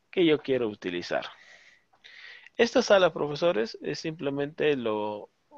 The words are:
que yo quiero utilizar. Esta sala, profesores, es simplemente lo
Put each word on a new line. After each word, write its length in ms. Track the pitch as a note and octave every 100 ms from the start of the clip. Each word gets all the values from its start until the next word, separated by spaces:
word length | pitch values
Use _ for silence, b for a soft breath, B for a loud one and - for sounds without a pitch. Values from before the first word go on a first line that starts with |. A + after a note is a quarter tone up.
| _
que 160 | - E3+
yo 160 | D3
quiero 280 | - B2+ A#2
utilizar. 560 | G#2 F#2 F2 - C#2+ - B B B B B _ _ B B B B B -
Esta 260 | A#3 C4+
sala, 320 | - G3+ F3+
profesores, 640 | - D3 D3 E3+ F#3+ A3+ -
es 180 | - D3
simplemente 800 | E3 D#3+ C#3 C#3 C#3+ D#3+ D3+ C#3
lo 520 | A2+ G#2+ G#2+ G#2 - _ _